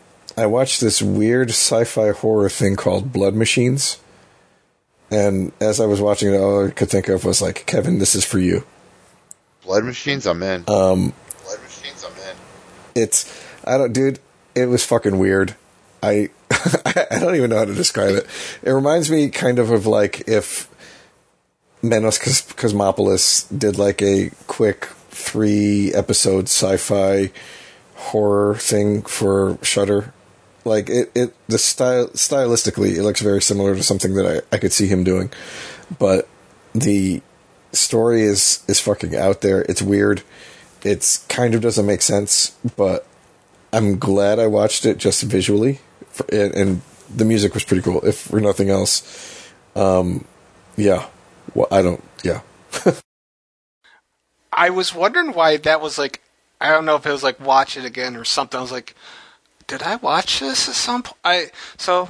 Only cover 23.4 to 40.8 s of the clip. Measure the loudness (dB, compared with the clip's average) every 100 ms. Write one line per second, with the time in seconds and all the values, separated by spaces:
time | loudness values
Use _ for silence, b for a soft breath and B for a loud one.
23.4 | -4 -2 -2 0 0 2 2 2 0 -8
24.4 | -8 0 0 0 -8 -16 -20 -14 -6 0
25.4 | 2 2 2 2 0 0 0 0 2 0
26.4 | 0 0 0 0 0 0 2 2 0 -6
27.4 | B B B B B -16 -4 0 2 2
28.4 | 2 0 0 0 2 0 -4 -2 2 2
29.4 | 0 -2 -2 0 2 0 -2 -12 _ _
30.4 | _ _ -2 -2 0 -2 0 -2 -2 -4
31.4 | -4 -2 -2 0 0 0 -2 -4 -2 0
32.4 | 2 0 0 0 0 0 -2 0 0 0
33.4 | 0 0 0 0 0 0 0 0 0 0
34.4 | -2 -2 0 2 2 2 2 0 -2 B
35.4 | B B B B B 0 2 2 0 -12
36.4 | -20 -20 -8 -2 0 2 0 -4 -8 _
37.4 | _ _ _ -4 0 2 2 4 2 2
38.4 | 0 0 -2 -2 0 -2 -2 0 0 2
39.4 | 2 2 0 -2 0 2 2 0 -4 B
40.4 | B B B B